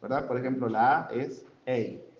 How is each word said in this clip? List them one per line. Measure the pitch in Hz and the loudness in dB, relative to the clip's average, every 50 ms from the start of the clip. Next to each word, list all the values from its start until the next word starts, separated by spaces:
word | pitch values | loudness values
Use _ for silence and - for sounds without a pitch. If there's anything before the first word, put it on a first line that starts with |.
¿verdad? | - 107 127 143 139 | -4 -2 -2 -2 0
Por | - 127 | 0 -2
ejemplo, | 127 127 131 131 - 123 | -2 0 -2 -2 0 0
la | 117 110 107 117 131 147 - - - | -2 2 4 6 6 6 4 2 -2
ei | - 117 | -4 -4
es | 135 - - - - - - _ _ | -4 -4 -8 -12 -16 -20 -20 _ _
A | - 127 120 107 - - - - - - _ | -2 0 0 0 -2 -6 -12 -16 -18 -20 _